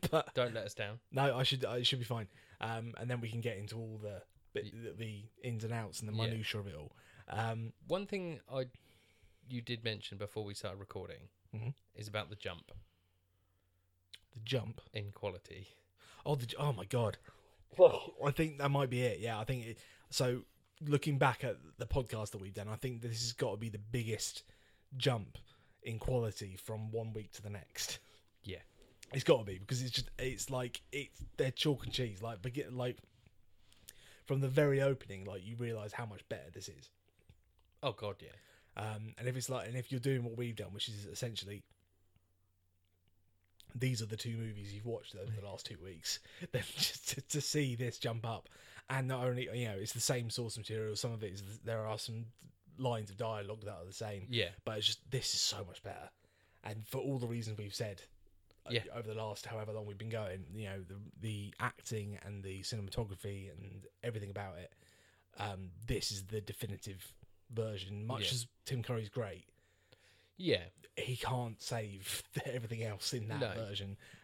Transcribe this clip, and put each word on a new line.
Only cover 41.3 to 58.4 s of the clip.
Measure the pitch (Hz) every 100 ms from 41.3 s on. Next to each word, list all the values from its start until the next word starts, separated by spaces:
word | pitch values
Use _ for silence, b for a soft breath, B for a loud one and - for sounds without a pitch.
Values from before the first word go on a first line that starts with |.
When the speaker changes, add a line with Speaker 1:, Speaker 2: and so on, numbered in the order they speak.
| 107 98 101 - _ _ _ _ _ _ _ _ _ _ _ _ _ _ _ _ _ _ - -
Speaker 1:
these | 120 131 120
are | 110
the | 107
two | 120 113
movies | 113 104 101
you've | 101 117
watched | 113 - 101
over | 117 107
the | 101
last | 92 -
two | 104
weeks, | 92 85 - - B B
<laughs> | 175
then | 120 - -
just | - - -
to, | -
to | - 147
see | - 151 139
this | 117 123 -
jump | 120 113 113
up, | 110 - B B B -
and | 135 131
not | 131
only, | 127 123 127
you | 117 120
know, | 98
it's | 110
the | 120
same | - 131 113
source | 117 117 117
material. | 104 110 107
Some | 104 123
of | 113
it | 104
is, | 98 98 110
there | - 113 107
are | 110
some | - 113 113 - - - - -
lines | 127 113 101
of | 98
dialogue | 113 107 101 110
that | 104
are | 92 90
the |
same. | - 110 101 101
Speaker 2:
Yeah. | 120 87 -
Speaker 1:
But | - 107
it's | 107
just, | - -
this | 131 -
is | -
so | - 101 92
much | -
better, | 107 - 80 _ b b b b
and | 107 104 107
for | 127
all | 131 135
the | 120
reasons | 117 110 104
we've | 101
said, | - 110 92 - - - -